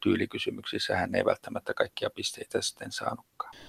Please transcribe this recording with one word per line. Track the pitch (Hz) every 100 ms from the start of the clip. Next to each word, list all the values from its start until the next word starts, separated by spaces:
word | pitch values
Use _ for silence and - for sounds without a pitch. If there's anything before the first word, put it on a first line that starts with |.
tyylikysymyksissä | 101 98 101 - - 101 - 107 - 95
hän | 90
ei | 98
välttämättä | 95 95 - - -
kaikkia | - - - 104
pisteitä | - - - - -
sitten | - - -
saanutkaan. | - - 117 - - - -